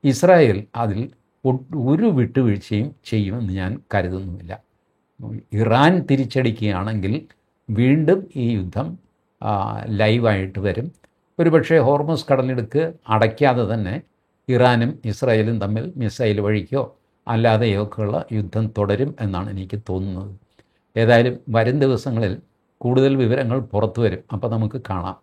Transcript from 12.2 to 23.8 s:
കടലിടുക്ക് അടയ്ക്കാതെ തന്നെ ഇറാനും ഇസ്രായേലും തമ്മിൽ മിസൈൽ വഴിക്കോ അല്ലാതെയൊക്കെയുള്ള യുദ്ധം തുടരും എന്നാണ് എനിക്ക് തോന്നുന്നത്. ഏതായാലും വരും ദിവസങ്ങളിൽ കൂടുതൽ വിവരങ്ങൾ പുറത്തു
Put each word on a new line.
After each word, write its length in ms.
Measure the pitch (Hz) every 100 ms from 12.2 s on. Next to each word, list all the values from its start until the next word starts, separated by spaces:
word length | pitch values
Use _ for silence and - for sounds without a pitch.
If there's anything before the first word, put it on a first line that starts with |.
| -
കടലിടുക്ക് 600 | 135 127 123 113 143 165 170 -
അടയ്ക്കാതെ 680 | 110 113 110 143 123 101
തന്നെ 280 | 113 92 131 - _ _ _ -
ഇറാനും 500 | 123 123 120 117 -
ഇസ്രായേലും 560 | 113 98 131 110 107 113
തമ്മിൽ 320 | 98 107 180 147
മിസൈൽ 440 | 110 - 113 104
വഴിക്കോ 560 | 101 107 - 135 123 _ _ _ -
അല്ലാതെയൊക്കെയുള്ള 960 | 117 117 110 117 98 104 - 104 117 -
യുദ്ധം 400 | 110 92 107 110 107
തുടരും 360 | 101 101 139 -
എന്നാണ് 300 | 107 90 104
എനിക്ക് 300 | 98 92 107 -
തോന്നുന്നത്. 480 | 95 95 92 101 98 _ _ _ _ _ 113
ഏതായാലും 420 | 117 117 123 123 -
വരും 300 | 113 113 143
ദിവസങ്ങളിൽ 600 | 135 117 - 113 104 92 _ _ _ _
കൂടുതൽ 380 | 120 127 135 135
വിവരങ്ങൾ 440 | 117 127 123 131
പുറത്തു 400 | 110 104